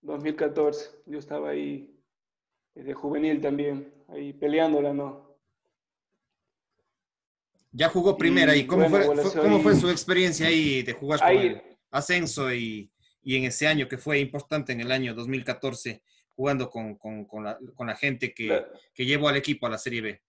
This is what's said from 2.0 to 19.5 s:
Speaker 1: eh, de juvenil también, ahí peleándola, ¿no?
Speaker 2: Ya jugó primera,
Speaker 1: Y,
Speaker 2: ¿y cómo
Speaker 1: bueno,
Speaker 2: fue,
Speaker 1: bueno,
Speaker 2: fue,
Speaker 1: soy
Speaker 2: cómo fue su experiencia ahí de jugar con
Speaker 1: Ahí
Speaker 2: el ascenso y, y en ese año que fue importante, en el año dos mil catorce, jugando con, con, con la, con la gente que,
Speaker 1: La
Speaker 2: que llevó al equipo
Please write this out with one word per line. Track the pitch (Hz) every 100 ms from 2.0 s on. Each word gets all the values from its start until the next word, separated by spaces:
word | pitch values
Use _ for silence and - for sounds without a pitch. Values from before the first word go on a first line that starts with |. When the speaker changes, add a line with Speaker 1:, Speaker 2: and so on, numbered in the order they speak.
| _ _ _ _ _ _ _
Speaker 1:
eh, | -
de | 135
juvenil | 139 143 147 156 147
también, | 151 143 147 139 139 _ _
ahí | 143 143
peleándola, | 139 147 156 160 147 143
¿no? | 143 139 - - _ _ _ _ _ _ _ _ _ _ _ _ _ _ _ _ _ _ _ _ _ _ _ _
Speaker 2:
Ya | 123 160
jugó | 185 180 -
primera, | 165 135 139 147
Speaker 1:
Y, |
Speaker 2:
¿y | 131
cómo | 180 160
Speaker 1:
bueno, | 202
Speaker 2:
fue, | 147
Speaker 1:
bueno, | 147
Speaker 2:
fue, | 147
Speaker 1:
soy | 160
Speaker 2:
cómo | 156 202
fue | 180
su | 185 175
experiencia | 170 - 180 185 151 160
ahí | 160 151 135
de | 123
jugar | 117 139 151
con | 175
Speaker 1:
Ahí | 196 190
Speaker 2:
el | - - _ _
ascenso | 135 147 180 160 - 135
y, | 123 113 107 92 _ _ _
y | 135 131
en |
ese | 127 - 147
año | 156 127
que | 131
fue | - 143
importante, | 135 143 - 156 139
en | 120
el | 120
año | 131 127
dos | 110 120
mil | 131
catorce, | 127 123 135 117 120 107 _ _ _
jugando | - 139 139 123
con, | 117 110 104
con, | 107 110
con | 101 107
la, | 104 113 127
con | _ 117
la | 107
gente | 143 123 123
que, | - 110
Speaker 1:
La | - - - _
Speaker 2:
que | -
llevó | 127 143 147
al | 139
equipo | 139